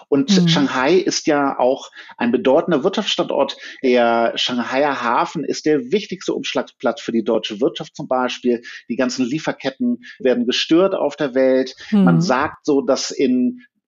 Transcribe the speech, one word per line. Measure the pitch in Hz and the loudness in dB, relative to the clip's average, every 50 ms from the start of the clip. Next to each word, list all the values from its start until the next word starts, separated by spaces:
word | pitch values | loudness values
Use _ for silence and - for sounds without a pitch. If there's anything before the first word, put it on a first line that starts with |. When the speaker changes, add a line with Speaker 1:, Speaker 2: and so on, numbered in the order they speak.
| - - | -6 0
Speaker 1:
Und | 143 139 139 139 202 185 | 0 2 2 4 4 4
Speaker 2:
Mhm. | 175 165 | 4 4
Speaker 1:
Shanghai | 160 156 139 127 127 131 127 143 180 | 4 2 2 0 0 0 2 2 2
ist | 185 - - - - - | 2 2 0 -4 -4 -2
ja | 160 147 143 143 139 - - | 0 0 0 0 -2 0 0
auch | 123 123 135 131 - - - - - - - - | 0 0 0 -2 -4 -14 -20 -20 -20 -16 -8 -4
ein | 120 120 | -2 0
bedeutender | 117 123 104 131 131 160 165 - 170 135 139 | 0 2 2 4 4 4 2 2 0 0 0
Wirtschaftsstandort. | 196 190 220 196 - - - 160 - - 143 139 135 - - - - - - - | 0 -2 -2 -4 -4 -2 -2 -2 -2 0 -2 -2 -2 -4 -12 -14 -20 -12 -4 0
Der | 127 123 123 120 117 117 117 117 - - | 2 4 4 4 4 2 2 2 0 0
Shanghaier | - - - 127 123 113 - 131 135 147 147 135 117 | -2 -4 -4 -2 -4 -4 -2 0 0 0 0 0 -2
Hafen | 117 117 120 147 165 - - 170 139 | -2 0 0 0 0 -2 -4 -6 -4
ist | - - - - | -4 -6 -4 0
der | 156 151 143 123 127 | 0 0 0 0 0
wichtigste | 160 214 202 - 190 180 - - - | -2 -2 -2 -4 -10 -10 -6 -6 -4
Umschlagplatz | - - - - 131 117 - - _ - 120 113 - | -4 -4 -4 -4 -4 -4 -6 -8 _ -4 -4 -4 -4
für | - - | -6 -4
die | 117 113 104 | -2 -2 0
deutsche | 117 113 110 - - 110 101 | 0 0 0 -2 -4 -6 -2
Wirtschaft | 127 170 165 - 160 - - | -2 -2 -2 -4 -14 -14 -14
zum | - 147 - | -12 -6 -2
Beispiel. | 127 127 127 123 - - - 120 120 117 - - - - - - | -2 0 0 -2 -4 -4 -2 -2 -2 -2 -4 -10 -20 -16 -12 -8
Die | 120 | -4
ganzen | 123 131 123 123 131 127 | -2 -2 -2 -2 -2 -4
Lieferketten | 117 135 156 - 147 135 - - 139 - - 123 120 120 120 - - - - | -2 -2 -4 -4 -6 -6 -6 -6 -8 -4 -2 -2 -2 -2 -4 -6 -16 -10 -2
werden | - 127 120 123 120 | 2 2 2 2 2
gestört | 120 120 - - - 160 170 190 190 190 | 0 0 0 0 2 4 4 4 4 2
auf | - - 143 - | 0 -2 -2 -2
der | - 156 135 120 | -2 -4 -2 0
Welt. | 131 131 131 131 131 131 127 - - - - | 2 2 4 4 2 0 -2 -6 -16 -8 0
Speaker 2:
Mhm. | 214 202 190 | 2 4 4
Speaker 1:
Man | 180 170 165 | 4 4 4
sagt | 165 190 127 127 147 165 - - - | 2 2 0 0 0 -2 -6 -6 -2
so, | 151 143 139 | 0 0 2
dass | 127 123 131 - - - | 2 2 0 0 0 -4
in | - - 143 127 127 127 123 123 123 - - _ _ _ _ | -2 0 0 2 2 2 0 0 -2 -4 -12 _ _ _ _